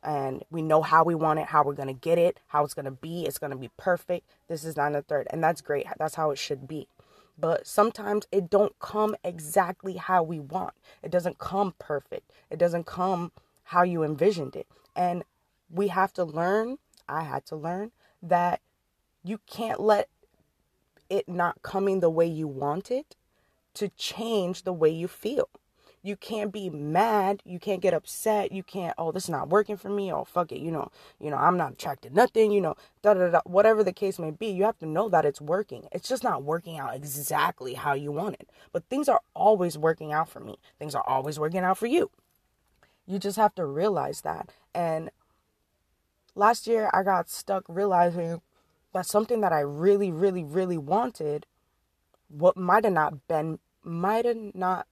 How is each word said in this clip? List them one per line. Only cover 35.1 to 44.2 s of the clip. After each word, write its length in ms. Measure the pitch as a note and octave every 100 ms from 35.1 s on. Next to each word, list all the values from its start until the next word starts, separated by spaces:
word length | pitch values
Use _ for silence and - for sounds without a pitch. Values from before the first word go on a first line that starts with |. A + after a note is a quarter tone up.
| F3
it's 160 | D3 -
working. 480 | D3 F3+ G#3 A#2+ -
It's 160 | - -
just 120 | B3
not 220 | B3 D3+
working 340 | C#3 E3 E3+ D#3+
out 160 | C3+
exactly 840 | B2+ D3 C#3 C#3+ D3+ D#3 - C3 B2+
how 180 | C#3+
you 180 | C#3 D3
want 240 | D3 G3+ -
it. 80 | - _ _
But 100 | F3 -
things 180 | C4+ C#4+
are 140 | A#3 _
always 440 | - F#3 G#3+ F3 D3+
working 340 | D#3+ D#3+ D#3
out 160 | D3+ D#3+
for 140 | -
me. 180 | A2+ - _ _
Things 160 | D3+
are 120 | C3+ -
always 320 | C3 C3+ D3+
working 220 | D#3 F#3
out 160 | F#3 F#3+
for 100 | A#3
you. 240 | E4 - _ _ _ _ _ _ _ _ _ -
You 120 | F#3+
just 200 | G3 G3+
have 180 | G#3+ -
to 100 | D3+
realize 560 | C#3+ G3+ F3 C3+ D3+